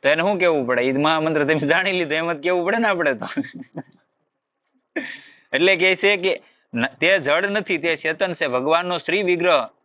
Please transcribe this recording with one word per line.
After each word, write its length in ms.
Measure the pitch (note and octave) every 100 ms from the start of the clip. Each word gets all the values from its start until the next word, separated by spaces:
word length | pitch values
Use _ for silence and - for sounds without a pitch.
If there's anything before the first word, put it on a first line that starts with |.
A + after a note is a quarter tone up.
તો 60 | C3+
એને 140 | D#3
શું 160 | F3+ G3+
કહેવું 280 | F3 D#3 B2
પડે? 160 | B2
ઈ 100 | B2+
મહામંત્ર 520 | C3+ D3+ D#3+ D#3 D#3
તમે 100 | C#3+
જાણી 380 | D#3 C#3+ E3 F#3+
લીધો 220 | F#3 E3
એમ 180 | D#3 E3+
જ 100 | D#3+
કહેવું 240 | D#3 F3+ F3
પડે 100 | A3
ને 120 | A3+
આપણે 260 | F#3 D#3
તો. 120 | B2 G2+ - - - - - - _ _ _ _ _ _ _ _ _ _ - B3+ - - _ _
એટલે 240 | C3 F3 F#3
કહે 200 | F#3 F#3
છે 200 | G3 G3+
કે 260 | F#3 - _ _ _
ન-, 120 | A#2 B2+
તે 320 | - E3 F#3+
જડ 280 | C#3+ D3+ G3+
નથી, 320 | G3+ G3 E3+
તે 180 | E3 D#3
ચેતન 380 | D#3 D#3+ F#3+
છે. 120 | E3+ D3+
ભગવાનનો 520 | B2 C3+ E3 F3+ F3
શ્રી 240 | - F3+
વિગ્રહ 440 | F#3+ F3 F3+ D3+ A2+ _